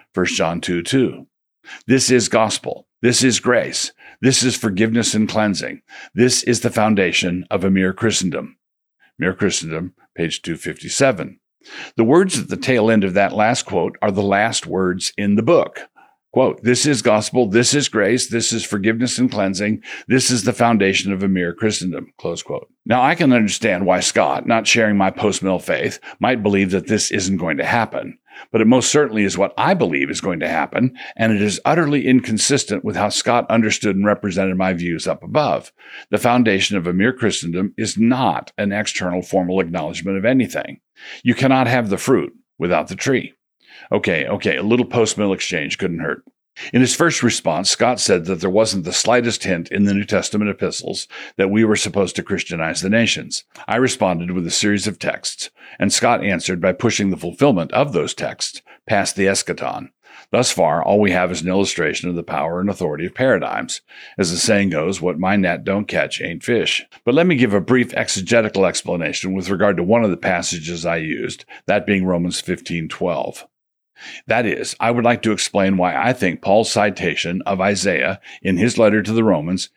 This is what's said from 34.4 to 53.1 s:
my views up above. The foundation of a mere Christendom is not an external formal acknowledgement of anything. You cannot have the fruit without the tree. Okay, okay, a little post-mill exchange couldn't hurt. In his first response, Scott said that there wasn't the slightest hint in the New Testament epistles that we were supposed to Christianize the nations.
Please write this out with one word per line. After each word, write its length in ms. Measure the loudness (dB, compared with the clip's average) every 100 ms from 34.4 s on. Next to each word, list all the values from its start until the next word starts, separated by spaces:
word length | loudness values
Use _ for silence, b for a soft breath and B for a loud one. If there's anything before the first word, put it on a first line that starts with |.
| 0 0
my 160 | 0
views 360 | -2 -2 -4 -4
up 160 | -6
above. 500 | -2 -2 0 -2 -6 _ B B B
The 60 | 0
foundation 600 | 2 4 4 2 0 -2
of 100 | -2
a 60 |
mere 180 | 2 2
Christendom 640 | 2 -2 -2 -4 -4 -4 -4
is 200 | -6 2
not 560 | 2 2 0 -2 -6 -6
an 140 | -4
external 500 | -2 -4 -4 -4 -4
formal 380 | -2 -2 0 -2
acknowledgement 580 | -2 -4 -6 -6 -6 -2
of 60 |
anything. 560 | 2 2 2 -4 -8 -12 _ _ B B -2
You 80 |
cannot 340 | 2 4 4 4
have 220 | 2 0
the 80 | -2
fruit 340 | 2 2 2 -8 _ -6
without 300 | 0 0 -2
the 80 | -6
tree. 380 | -2 -2 -2 _ _ _ B B B
Okay, 340 | -2 0 0 -2
okay, 300 | -2 -2 0
a 80 |
little 220 | 2 0 2
post-mill 480 | 0 0 0 -2
exchange 440 | -2 -4 -4 -4 -4
couldn't 220 | -4 -4
hurt. 240 | -6 -6 _ _ _ -18 B
In 100 | 2
his 140 | 2 2
first 280 | 0 2
response, 460 | 0 0 -2 -2 0
Scott 300 | 0 0 0
said 260 | 2 0 0
that 140 | -2
there 100 | 0
wasn't 360 | 2 2 0 -4
the 80 |
slightest 500 | -2 2 2 2 -2
hint 260 | -2 -4 -4
in 140 | 0
the 100 | 0
New 100 | 0 0
Testament 460 | -2 -2 -2 -2
epistles 560 | -2 -4 -4 -8 -10 -10 B B B
that 140 | 0
we 160 | 4 4
were 100 | 2
supposed 400 | 0 -2 -2 -2
to 80 |
Christianize 580 | -6 -6 -6 -6 -4 -4
the 80 | 0
nations. 540 | 2 2